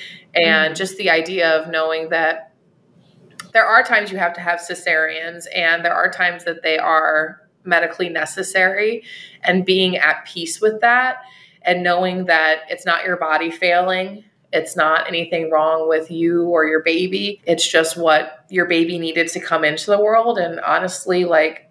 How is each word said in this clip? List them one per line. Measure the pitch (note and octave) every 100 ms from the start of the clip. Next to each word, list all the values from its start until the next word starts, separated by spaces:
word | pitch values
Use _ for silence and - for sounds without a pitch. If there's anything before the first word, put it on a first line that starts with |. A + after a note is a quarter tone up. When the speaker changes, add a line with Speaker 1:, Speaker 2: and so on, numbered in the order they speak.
| - - _
Speaker 1:
And | E3+ E3 D#3+ D#3
Speaker 2:
Mm-hmm. |
Speaker 1:
just | E3 F#3+ -
the | F#3+
idea | E3 E3 F#3+ E3 D#3+
of | D#3+
knowing | E3 D#3+ D#3+ D#3+
that | E3 D#3+ E3 - _ _ _ _ _ _ _ - _ -
there | A3+
are | G#3 A3+
times | B3+ A3+ G3+
you | F#3+
have | F3
to | F3
have | F3 F3
cesareans | - F3 F3+ D#3+ D#3+ D#3+ E3 E3+ -
and | F#3 E3+ E3+
there | E3+
are | F3 F3+
times | F3+ F3+ F3
that | E3+ E3
they | E3 D#3
are | E3 D#3+ D#3+ D#3 D#3 - _ _
medically | F#3 E3+ E3 - F3+
necessary, | E3 D#3 - F#3+ F#3+ F#3 G3 G#3+ A#3 - - - -
and | - F#3
being | F#3 F#3+ F#3 F3+
at | D3 -
peace | - - E3 -
with | G#3+ G#3+
that | A#3 A#3+ B3+ - - - - _
and | - F3+
knowing | F3+ F3 F#3 F#3 F3+
that | D#3+ D#3 D#3 -
it's | F3
not | F#3 E3
your | F#3 F3+
body | D#3+ D#3 E3
failing. | E3 F3+ F3 F3+ F#3 F#3+ G3+ - _ _
It's | E3 D#3+ F3+
not | D#3 D#3+ -
anything | E3+ E3+ E3+ D#3+
wrong | D#3 D#3 D#3+ D#3+
with | D#3 D#3+
you | E3 E3+ E3+ E3+
or | E3+ D#3
your | D#3
baby. | E3 E3 F#3 F#3+ G3+ G#3 -
It's | E3 -
just | E3 D#3+ F3
what | E3 D#3 - - _
your | F#3 F3
baby | E3 E3+ F3
needed | E3 D#3+ D#3+
to | F#3
come | - E3
into | D#3 D#3 -
the | G3+
world. | G#3 A3+ A3+ G#3+
And | E3+ E3
honestly, | - D#3+ F3+ - G3 F3+
like, | F3 D#3+ D#3 - _